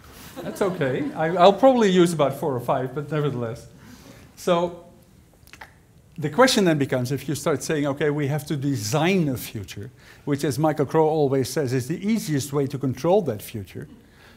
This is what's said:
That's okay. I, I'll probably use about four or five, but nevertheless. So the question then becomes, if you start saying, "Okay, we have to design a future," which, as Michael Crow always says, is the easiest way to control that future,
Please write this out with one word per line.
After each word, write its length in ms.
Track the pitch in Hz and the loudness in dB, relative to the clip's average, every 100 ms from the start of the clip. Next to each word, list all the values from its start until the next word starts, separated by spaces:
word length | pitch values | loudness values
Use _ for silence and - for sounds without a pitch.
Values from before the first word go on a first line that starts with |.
| - - - - | -20 -20 -18 -14
That's 200 | 175 - | -12 -2
okay. 500 | 202 175 135 151 285 | -2 0 0 0 -4
I, 220 | - 160 180 | -2 0 4
I'll 160 | 180 | 4
probably 380 | 196 269 247 208 | 6 4 4 4
use 240 | 180 170 | 4 4
about 220 | 160 135 131 | 2 0 -2
four 200 | 160 123 | -4 -4
or 40 | |
five, 340 | - 135 131 139 | -2 -2 -4 -6
but 160 | 147 | -6
nevertheless. 560 | 156 147 120 117 113 - - - - - - - - | -2 -2 -4 -6 -8 -16 -20 -20 -20 -20 -20 -20 -6
So 500 | - 170 175 170 - - - - - _ - - - - _ - - - | 0 0 0 -6 -18 -20 -20 -20 -20 _ -20 -20 -20 -20 _ -20 -18 -8
the 120 | 151 | -2
question 360 | 151 262 240 180 | 4 6 6 4
then 120 | 151 | 4
becomes, 340 | 135 127 123 | 2 0 0
if 160 | 139 - | -4 -4
you 80 | 143 | -2
start 280 | 170 139 | 0 0
saying, 220 | - 156 143 | 0 -2 -2
"Okay, 240 | 139 156 | 0 0
we 160 | 147 139 | 0 0
have 180 | 147 147 | -2 -4
to 100 | 147 | -4
design 720 | 143 131 104 151 165 190 151 | -2 -2 0 2 2 2 2
a 80 | 117 | -2
future," 540 | - 110 98 101 117 - - - - | -6 -10 -10 -12 -14 -18 -20 -12 -4
which, 180 | 143 | -2
as 140 | 160 123 | 0 0
Michael 280 | 156 147 135 | 0 0 2
Crow 220 | 160 156 | 4 4
always 420 | 156 139 135 120 | 2 2 2 0
says, 240 | 165 135 | -2 -2
is 140 | 131 123 | -2 -2
the 120 | 175 196 | -4 -2
easiest 460 | 226 160 143 147 | -2 0 -2 -2
way 140 | 143 139 | -2 -2
to 100 | 131 | -2
control 440 | 131 123 165 202 | -4 -2 2 2
that 180 | 151 104 | 2 -4
future, 460 | - 107 95 120 - - - - - | -8 -12 -10 -12 -16 -18 -20 -20 -20